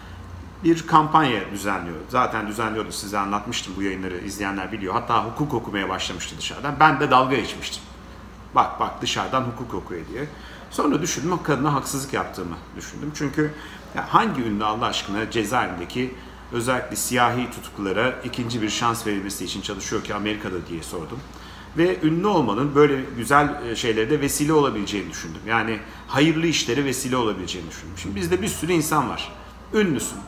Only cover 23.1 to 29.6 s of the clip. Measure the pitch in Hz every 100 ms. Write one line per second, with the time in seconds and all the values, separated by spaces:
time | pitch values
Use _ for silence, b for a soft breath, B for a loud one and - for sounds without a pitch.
23.1 | 117 117 143 143 - 117 110 120 110 113
24.1 | 147 139 - 147 156 135 107 98 104 82
25.1 | - 85 80 104 113 110 104 B B -
26.1 | 135 160 156 165 147 - 120 139 131 127
27.1 | 127 110 95 87 92 82 - - - 98
28.1 | 196 170 180 196 - 160 170 147 156 113
29.1 | 85 - - B -